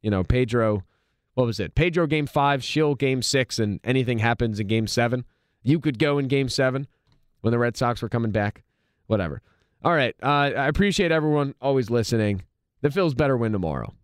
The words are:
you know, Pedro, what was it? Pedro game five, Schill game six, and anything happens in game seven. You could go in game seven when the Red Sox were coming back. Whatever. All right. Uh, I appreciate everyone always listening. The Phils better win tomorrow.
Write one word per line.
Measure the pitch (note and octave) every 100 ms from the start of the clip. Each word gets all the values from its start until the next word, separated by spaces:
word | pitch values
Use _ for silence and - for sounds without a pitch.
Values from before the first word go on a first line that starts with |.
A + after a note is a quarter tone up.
you | G#2+
know, | G2
Pedro, | F2+ B2 B2+ A#2+ A2 G#2 - _ _ _ _
what | - A#2+
was | G#2+
it? | F#2 -
Pedro | F3 E3+ D#3+
game | D#3 C#3+
five, | D3+ C#3+ C#3
Schill | - D3+ D3+ C3+
game | C3+ C3
six, | A#2 C3+ B2+ -
and | G#2 F#2
anything | A2+ C3 B2 A#2
happens | A2+ A#2 A#2 G#2
in | G2+
game | A2+ A2
seven. | - A#2 B2+ B2 _ _ _
You | A#2+ D#3+
could | D#3 A2+
go | D3+ C#3+
in | C3+
game | C#3 C3
seven | - C3 C3 C#3+ _ _ _ _ _
when | G#2+
the | A#2+
Red | A#2+ -
Sox | A#2+ A#2
were | A#2
coming | A#2+ A2+
back. | G#2+ G2+ - _ _ _ _ -
Whatever. | G#2+ E2+ C#2+ _ _ _ _
All | D#3+
right. | E3 B2 -
Uh, | C3 D3 C#3+ A2+
I | C3+
appreciate | C#3 G3+ G3 F3
everyone | D#3+ D3+ D3 C#3 -
always | C3+ C3+ G#2+
listening. | A#2+ G#2+ A2+ G#2 G2 - _ _ _
The | D3
Phils | D#3 F3 B2
better | C#3+ B2+
win | A2+
tomorrow. | G#2 E2+ C#2 G#1+ -